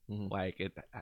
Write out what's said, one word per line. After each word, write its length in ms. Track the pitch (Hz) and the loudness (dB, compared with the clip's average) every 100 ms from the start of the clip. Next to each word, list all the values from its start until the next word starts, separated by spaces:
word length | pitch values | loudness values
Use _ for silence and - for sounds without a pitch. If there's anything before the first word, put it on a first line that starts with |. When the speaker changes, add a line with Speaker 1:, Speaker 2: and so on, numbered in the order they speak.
| - | -4
Speaker 1:
Mm-hmm. 180 | 104 98 | -2 2
Speaker 2:
Like, 280 | 98 92 - | 2 2 2
it, 160 | 98 - - - | -2 -2 -10 -10